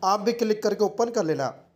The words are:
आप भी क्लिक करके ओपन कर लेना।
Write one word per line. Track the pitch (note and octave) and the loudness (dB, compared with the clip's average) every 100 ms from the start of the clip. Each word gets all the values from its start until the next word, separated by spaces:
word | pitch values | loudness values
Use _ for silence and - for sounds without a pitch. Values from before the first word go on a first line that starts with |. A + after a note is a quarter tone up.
आप | F#3+ G#3 | 2 2
भी | G3+ | 0
क्लिक | A#3 A3 G#3+ | 0 0 0
करके | G#3+ G3+ G3+ | 0 2 0
ओपन | F#3 A#3 | 0 -2
कर | A#3 E3+ | 0 -2
लेना। | C#3+ C3 - - | 0 -2 -4 -20